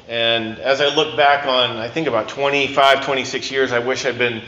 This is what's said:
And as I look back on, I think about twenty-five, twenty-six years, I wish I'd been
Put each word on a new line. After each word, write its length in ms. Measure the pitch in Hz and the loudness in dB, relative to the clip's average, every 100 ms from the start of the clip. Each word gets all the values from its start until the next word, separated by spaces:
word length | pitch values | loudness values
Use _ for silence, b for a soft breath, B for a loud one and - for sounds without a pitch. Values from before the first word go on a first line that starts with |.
| - | -8
And 500 | 117 117 117 110 110 | -2 0 0 -2 -4
as 220 | 127 139 | -2 2
I 140 | 143 | 2
look 220 | 147 151 156 | 0 0 4
back 280 | 143 139 | 4 4
on, 320 | 139 127 120 113 | 2 0 0 -2
I 120 | 117 | -6
think 180 | 160 147 | -4 -2
about 220 | 113 107 | -2 -4
twenty-five, 760 | 139 139 143 135 139 139 135 | -2 0 0 0 4 4 4
twenty-six 460 | 143 131 120 135 - | 0 -4 -4 -6 -4
years, 220 | 135 127 | -2 0
I 80 | 120 | 0
wish 260 | 123 127 135 | -2 -2 -4
I'd 100 | 120 | -2
been 260 | 120 110 | -2 -4